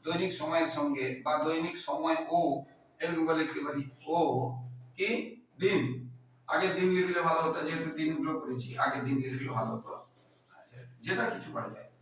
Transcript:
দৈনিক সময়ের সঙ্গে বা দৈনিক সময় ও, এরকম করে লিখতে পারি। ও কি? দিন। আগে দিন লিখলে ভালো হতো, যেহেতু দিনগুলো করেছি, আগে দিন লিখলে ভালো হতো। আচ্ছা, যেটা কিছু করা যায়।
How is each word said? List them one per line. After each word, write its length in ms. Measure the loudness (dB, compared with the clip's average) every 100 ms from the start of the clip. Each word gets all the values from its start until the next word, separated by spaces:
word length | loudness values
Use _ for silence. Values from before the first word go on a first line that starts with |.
দৈনিক 260 | -2 0 0 -2
সময়ের 300 | 0 2 2 2
সঙ্গে 280 | 0 0 -2 -2
বা 80 | 0 2
দৈনিক 300 | 2 0 -2 -4 -4
সময় 300 | -2 2 0 2 2
ও, 20 | 4 0 -4 -20 _ _
এরকম 220 | -2 2 2
করে 120 | 2
লিখতে 180 | 2 -2
পারি। 180 | -4 -4 -6 -10 0
ও 20 | 2 4 2 0 -4 -10 -12 -16
কি? 120 | -4 0 0 -4 -12 _ 0
দিন। 200 | 2 4 2 -2 -8 -16 -20 _ -2
আগে 140 | 2 2 4
দিন 100 | 4 4
লিখলে 220 | 2 2 2
ভালো 120 | 2
হতো, 140 | 2 0 -2
যেহেতু 220 | -2 -4 -2
দিনগুলো 320 | 0 0 0 -2
করেছি, 280 | -4 -6 -6 0
আগে 140 | 0 0 0
দিন 80 | 0
লিখলে 280 | 0 -4 -4 -2
ভালো 120 | -2
হতো। 160 | -4 -8 -14 -14 _ _ _ _ -20
আচ্ছা, 180 | -20 -20 -20 -12
যেটা 180 | -2 0 0
কিছু 160 | -2 -6
করা 140 | -6 -6
যায়। 140 | -10 -16 _